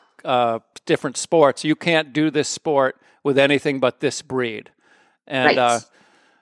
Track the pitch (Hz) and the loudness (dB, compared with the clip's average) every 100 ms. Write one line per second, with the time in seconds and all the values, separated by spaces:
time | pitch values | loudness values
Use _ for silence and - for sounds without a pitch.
0 | _ _ 143 123 120 113 - - - 156 | _ _ -2 0 0 -2 -10 -10 -4 -2
1 | 143 - - 165 143 - 151 151 170 160 | -4 -8 0 4 4 2 -4 -4 0 0
2 | 151 143 156 147 - - 165 139 131 - | -2 -2 -2 -2 -4 -6 -2 0 0 -2
3 | _ _ 143 135 139 139 147 135 123 - | _ _ 0 2 4 2 -2 -2 -2 -2
4 | 143 - - 131 120 107 - _ _ _ | -6 -6 -8 -6 -6 -8 -16 _ _ _
5 | _ _ - 135 127 123 120 117 - _ | _ _ -8 0 2 2 2 0 -4 _
6 | _ _ _ _ | _ _ _ _